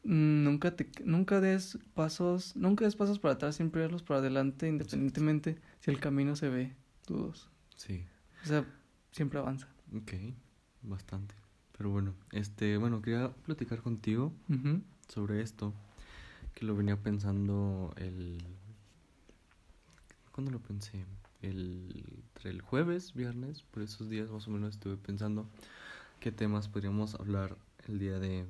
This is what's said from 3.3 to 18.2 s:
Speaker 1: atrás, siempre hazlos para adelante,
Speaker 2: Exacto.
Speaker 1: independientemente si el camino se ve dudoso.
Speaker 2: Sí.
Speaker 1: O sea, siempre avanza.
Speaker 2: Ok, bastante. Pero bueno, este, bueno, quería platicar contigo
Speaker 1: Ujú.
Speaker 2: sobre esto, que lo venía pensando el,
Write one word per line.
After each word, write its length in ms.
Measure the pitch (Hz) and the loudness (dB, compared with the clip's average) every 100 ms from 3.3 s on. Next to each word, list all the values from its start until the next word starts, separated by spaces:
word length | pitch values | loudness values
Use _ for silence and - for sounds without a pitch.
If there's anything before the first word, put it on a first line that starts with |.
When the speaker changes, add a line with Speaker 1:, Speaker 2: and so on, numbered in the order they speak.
Speaker 1:
atrás, 220 | 131 147 151 | 4 0 0
siempre 280 | 165 160 | 0 2
hazlos 180 | 160 175 | 0 -2
para 180 | 165 139 | 0 2
adelante, 460 | 135 135 139 139 160 | 4 4 2 0 0
Speaker 2:
Exacto. 280 | 151 147 143 | 0 0 0
Speaker 1:
independientemente 640 | 135 151 151 151 160 156 - - | 2 4 4 4 2 -4 -10 -2
si 100 | - | 0
el 80 | 139 | 2
camino 360 | 147 139 139 147 | 2 2 2 2
se 120 | 147 | 0
ve 280 | 127 127 - _ _ - | 0 -2 -6 _ _ -6
dudoso. 440 | - - - - _ _ | -4 -4 -8 -18 _ _
Speaker 2:
Sí. 320 | - - 92 87 - _ - | -18 -8 -6 -8 -16 _ -12
Speaker 1:
O 20 | 156 | 0
sea, 180 | 151 135 - _ _ _ | 0 0 -10 _ _ _
siempre 280 | - 143 143 | -2 -2 0
avanza. 280 | 131 135 - - - | -2 -4 -8 -20 -10
Speaker 2:
Ok, 180 | 110 107 95 107 127 - _ _ _ | -10 -6 -8 -8 -12 -18 _ _ _
bastante. 520 | 113 95 - 95 101 - - _ _ - | -8 -8 -6 -8 -8 -12 -20 _ _ -4
Pero 140 | 104 | 0
bueno, 240 | 101 98 95 - | 2 0 -4 -6
este, 460 | 104 104 104 107 104 | -4 -4 0 2 4
bueno, 240 | 117 113 | 2 2
quería 280 | 113 117 127 131 | 0 0 0 -4
platicar 380 | - 156 117 117 | -6 -4 -2 -2
contigo 500 | 120 110 110 110 143 - - | -2 -2 2 2 0 -4 0
Speaker 1:
Ujú. 320 | 135 139 165 - - - | 2 4 2 0 -18 -10
Speaker 2:
sobre 340 | - 101 104 | -4 0 0
esto, 320 | 113 - 104 104 - - - - - - - | -2 -4 -4 -4 -14 -20 -20 -18 -18 -12 -12
que 100 | - | -6
lo 100 | 110 | -2
venía 220 | 104 101 101 | 2 4 2
pensando 920 | 104 104 101 98 101 101 101 95 90 - | 2 0 2 2 4 4 2 0 -4 -6
el, 400 | 92 92 | -8 -6